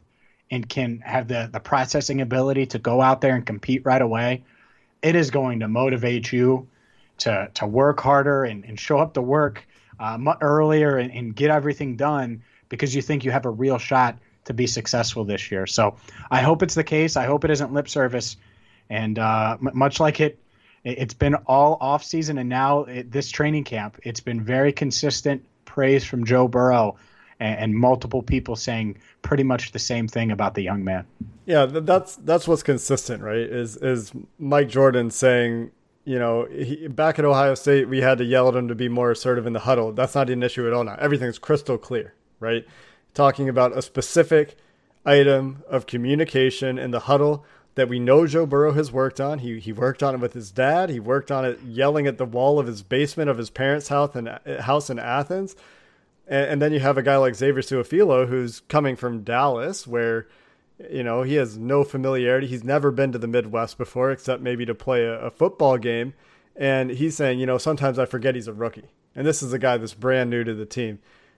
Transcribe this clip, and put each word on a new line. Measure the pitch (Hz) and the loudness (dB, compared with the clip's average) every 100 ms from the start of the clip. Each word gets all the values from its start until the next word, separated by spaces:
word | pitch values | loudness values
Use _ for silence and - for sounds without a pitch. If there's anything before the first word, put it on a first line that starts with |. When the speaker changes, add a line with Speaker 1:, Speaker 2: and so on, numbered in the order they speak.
| _ _ _ _ _ | _ _ _ _ _
Speaker 1:
and | 127 110 | -8 -6
can | 135 120 117 | -4 -4 -6
have | - 131 117 | -4 -4 -4
the, | 120 113 | -6 -6
the | 107 | -10
processing | - 135 131 147 135 139 | -2 -2 0 -2 -2 -4
ability | 123 131 135 135 127 | -2 0 0 0 -2
to | 113 | -4
go | 120 123 | 0 4
out | 131 131 | 4 4
there | 139 127 | 2 0
and | 123 | -2
compete | 104 - 131 131 | -6 -4 -2 2
right | 131 | 2
away, | 117 113 120 127 - _ _ _ _ _ | 2 0 -2 -4 -8 _ _ _ _ _
it | 156 170 | 0 2
is | 139 | 2
going | 139 127 117 | 0 -2 -2
to | 110 | -2
motivate | 113 131 127 123 120 117 | 0 0 0 -2 -2 -2
you | 123 123 131 127 _ _ _ _ - | 2 4 2 -2 _ _ _ _ -6
to, | 117 98 101 | -2 -2 -4
to | - 104 | -6 -2
work | 120 143 143 | 2 2 2
harder | 135 139 139 139 | 4 4 4 0
and, | 123 104 107 | -2 -6 -12
and | 107 | -8
show | - 143 | 0 0
up | 156 | 0
to | 143 | -2
work, | 123 151 143 - - _ _ - | 0 2 2 -2 -16 _ _ -10
uh, | 110 113 | -8 -2
mu-, | 139 170 | -2 0
earlier | 147 151 156 156 147 131 | 2 4 4 4 4 2
and, | 123 | -2
and | 127 117 104 | -6 -8 0
get | 147 | 2
everything | 151 147 143 139 117 | 2 0 -4 -6 -2
done | 147 143 123 117 - _ _ | -2 0 -4 -8 -16 _ _
because | 120 135 135 | -6 -4 -2
you | |
think | 135 143 | -2 -2
you | 127 | -2
have | 131 123 | -2 -2
a | |
real | 110 135 131 | -2 -2 -2
shot | - 131 127 113 _ _ - | 0 2 2 -2 _ _ -8
to | |
be | 113 120 | -4 -2
successful | - - 120 113 113 | -4 -2 -2 -2 -4
this | 104 98 - | -4 -6 -4
year. | 95 95 | -6 -2
So | - 104 - - - - | 0 0 -2 -12 -20 -2
I | 127 | 2
hope | 135 165 | 2 2
it's | 175 | 0
the | 160 | -2
case. | 156 156 160 143 | 0 0 0 0
I | 123 | 0
hope | 143 156 | 0 0
it | |
isn't | 143 131 | 0 -2
lip | 143 143 | -4 -2
service. | 151 127 123 - - _ _ _ _ - | 0 0 -2 -6 -12 _ _ _ _ -10
And, | 110 110 110 | -6 -4 -2
uh, | 110 110 110 113 | 0 2 0 -2
m-, | 131 131 | -4 0
much | 139 - | 0 2
like | 156 151 | 0 2
it, | 151 - _ _ _ _ | 0 -2 _ _ _ _
it, | 123 123 | -10 -6
it's | 123 | -8
been | - 143 147 - | 0 0 2 2
all | 135 147 160 | 4 4 2
off | 135 147 | 0 -2
season | - 165 156 139 | -2 -4 -2 -4
and | 123 | -2
now | 127 139 143 127 | 0 2 2 0
it, | 123 123 | -8 -6
this | 135 - | -6 -4
training | - 151 156 135 | -2 0 0 -4
camp, | 110 107 - | -6 -8 -10
it's | 120 113 | -12 -10
been | 123 117 | -6 -6
very | 110 127 143 | -2 2 2
consistent | 139 139 - 147 - 143 131 - _ - | 2 -2 -2 -2 -2 -2 -4 -8 _ -10
praise | - 135 135 | 0 2 2
from | - 123 113 | 0 -4 2
Joe | 127 127 | 4 4
Burrow | 123 127 120 104 - _ _ _ - | 4 4 4 2 -2 _ _ _ -6
and, | 110 107 | -6 -2
and | 110 107 | -2 2
multiple | 127 127 123 131 | 2 2 0 -4
people | 113 131 123 113 | -2 -2 -2 -6
saying | - 113 107 98 _ _ | -4 -4 -4 -8 _ _
pretty | - 139 | -2 0
much | 135 123 - | 2 0 -4
the | 117 | -8
same | - 120 113 | -6 -4 -4
thing | 117 113 | -2 -2
about | 104 98 104 | -2 -2 -4
the | |
young | 92 101 | -4 -4
man. | 95 92 - - 107 - - | -4 -6 -8 -16 -18 -14 0
Speaker 2:
Yeah, | 156 131 | 2 2
th-, | 160 160 | 0 2
that's, | 185 190 - | 2 0 -6
that's | 151 170 165 | 0 0 2
what's | 160 | 0
consistent, | - 127 - 135 - 107 | 0 -2 -2 -2 -4 -8
right? | 107 113 | -4 -4
Is, | 117 123 113 - | -2 -6 -8 -4
is | 135 123 101 127 - - | -2 -2 -6 -14 -18 -10
Mike | 143 147 135 | 2 2 4
Jordan | 127 135 123 117 | 4 6 4 0
saying, | - 131 123 120 117 117 _ _ _ - | 2 4 4 2 -2 -8 _ _ _ -6
you | 127 | -2
know, | 117 117 120 | 0 0 -2
he, | 139 131 151 156 | -6 -8 -8 -6
back | 123 156 156 | 0 0 2
at | |
Ohio | 147 135 139 131 | 4 4 4 2
State, | 143 139 127 | 4 4 4
we | 131 | 2
had | 131 123 | 4 2
to | 120 | 4
yell | 127 127 | 4 4
at | 123 | 2
him | 120 | -2
to | 113 | -4
be | 123 | -2
more | 120 120 | 0 0
assertive | 117 127 120 117 | 0 0 0 -2
in | |
the | 113 | -2
huddle. | 110 123 110 | 2 2 2
That's | 110 131 139 | 0 0 0
not | 127 | 0
an | 123 | 0
issue | 123 127 117 | -2 -2 -2
at | |
all | 120 | 0
now. | 113 101 | -2 -2
Everything's | 143 143 123 - | 0 0 -2 -6
crystal | - 151 - 117 | 0 0 0 -4
clear, | - 120 - _ _ _ | -4 -6 -6 _ _ _
right? | 113 117 - - - _ _ | -4 -4 -6 -18 -20 _ _
Talking | - 139 131 135 | 2 2 2 0
about | 127 127 127 | 2 2 0
a | |
specific | - 135 - 170 - 160 147 - _ _ _ _ - | -6 -6 2 2 4 4 2 -6 _ _ _ _ 6
item | 143 139 135 135 139 - | 6 8 4 0 -8 -6
of | 131 - | -4 -4
communication | 120 123 147 156 135 131 - 131 127 | -4 0 0 2 2 2 0 -4 -4
in | 127 | -6
the | 117 | -4
huddle | 127 139 147 147 - _ _ - | 2 4 4 0 -6 _ _ -2
that | 123 | -2
we | 123 | 0
know | 120 143 165 | 4 6 6
Joe | 160 156 | 2 2
Burrow | 139 151 | 4 4
has | 147 143 | 2 0
worked | 127 131 135 | 0 -2 -2
on. | 139 147 | -4 -4
He, | 120 113 | -8 -8
he | 101 | -10
worked | 107 131 131 | -2 -2 0
on | 139 | -2
it | 131 | -2
with | 120 | -4
his | 123 101 | -6 -6
dad. | 101 131 170 185 | 0 2 2 0
He | 123 | -4
worked | 107 139 139 | -2 -2 0
on | 135 131 | -2 -2
it | 120 | -4
yelling | 127 117 139 151 143 | -6 0 2 2 0
at | 117 | -2
the | 123 | -4
wall | 123 135 147 | 0 2 2
of | 120 | 0
his | 101 | -6
basement | 98 131 147 165 147 | -2 0 0 0 -2
of | 117 | -2
his | 113 | -6
parents' | - 135 147 143 | -2 0 -2 0
house | 143 143 | 0 0
in, | 127 117 - 143 135 | -4 -10 -12 -10 -6
house | 120 147 143 | 0 0 -2
in | 117 | -6
Athens. | 117 131 143 190 196 - - _ _ _ _ _ - | -4 -4 -2 -6 -8 -12 -20 _ _ _ _ _ -4
And, | 139 139 | -2 0
and | 143 | 0
then | 151 | 0
you | 151 | 2
have | 139 135 | 2 2
a | |
guy | 131 139 | 2 4
like | 131 | 2
Xavier | 104 135 131 | 2 0 0
Su'a-Filo, | - 135 117 175 196 127 127 | -2 -4 0 2 4 4 2
who's | 127 120 - - | -2 -4 -10 -2
coming | 151 143 123 | 0 0 -2
from | 123 117 | -6 -6
Dallas, | 107 120 139 120 147 196 123 | -2 0 0 0 -4 -8 -6
where, | 117 117 113 - _ _ _ _ - - | -2 0 -2 -6 _ _ _ _ -20 -10
you | 135 | -6
know, | 120 120 | -4 -2
he | 131 147 | 0 0
has | 120 107 | 0 -4
no | 120 143 | 0 2
familiarity. | 139 135 135 131 123 131 135 | 2 -2 -2 0 2 0 -2
He's | 123 | -6
never | 120 143 143 | -2 0 2
been | 123 135 | 2 0
to | 120 | -2
the | 117 | -2
Midwest | 120 110 113 113 - | -2 -2 -4 -4 -6
before, | 123 127 131 | -8 -2 -2
except | 131 - 123 | -2 -4 -4
maybe | 127 120 120 | -4 -4 -4
to | 113 | -6
play | - 123 117 | -2 0 0
a, | 113 117 | -4 -8
a | |
football | - 180 - 143 123 | 0 0 4 2 2
game. | 117 117 127 - _ _ _ - | 0 -2 -4 -10 _ _ _ -4
And | 139 135 127 | 0 0 0
he's | 123 160 147 | -2 -2 0
saying, | 139 127 | 0 0
you | 131 | 0
know, | 127 | 0
"Sometimes | 151 143 139 127 | 0 0 0 0
I | 123 | -2
forget | 127 131 123 | -2 -2 -2
he's | 113 | -6
a | |
rookie." | 107 113 113 - _ _ 131 | -8 -8 -8 -20 _ _ -4
And | 147 | -2
this | 147 | -2
is | 131 | -4
a | 127 | -2
guy | 127 120 | 0 0
that's | 113 | -4
brand | 104 127 131 120 | -4 0 0 0
new | 120 | -2
to | 113 | -4
the | 107 107 | -6 -8
team. | 127 110 104 _ _ _ | -6 -6 -8 _ _ _